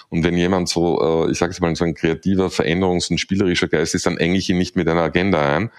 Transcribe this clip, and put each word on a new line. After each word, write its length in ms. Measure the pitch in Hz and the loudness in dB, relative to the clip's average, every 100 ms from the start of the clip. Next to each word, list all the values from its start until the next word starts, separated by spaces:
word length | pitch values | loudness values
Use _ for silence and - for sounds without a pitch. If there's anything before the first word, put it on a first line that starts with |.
| - | -6
Und 140 | 85 | -2
wenn 120 | 85 87 | 0 2
jemand 320 | 87 95 87 | 2 0 0
so, 600 | 85 85 73 80 82 82 | 0 0 2 2 2 0
äh, 40 | |
ich 60 | 85 | 0
sag 140 | 85 | -4
jetzt 100 | 85 | -2
mal, 120 | 87 80 | -2 0
so 100 | 85 | -2
ein 80 | |
kreativer, 540 | 78 82 80 92 95 92 | 0 -2 -2 0 0 0
veränderungs- 640 | - - 87 92 87 - | -2 -2 0 0 0 -2
und 80 | 85 | -4
spielerischer 480 | - 95 98 87 82 | -2 -2 0 0 0
Geist 260 | 78 80 | 0 0
ist, 140 | 87 90 | -2 -2
dann 100 | 85 | 0
enge 200 | 82 95 | 0 0
ich 120 | 90 | 0
ihn 80 | 90 | 0
nicht 180 | 90 92 | 0 0
mit 140 | 82 | 2
einer 120 | 85 | 2
Agenda 540 | 80 87 98 85 71 73 | 2 0 2 2 2 0
ein, 140 | 120 | -2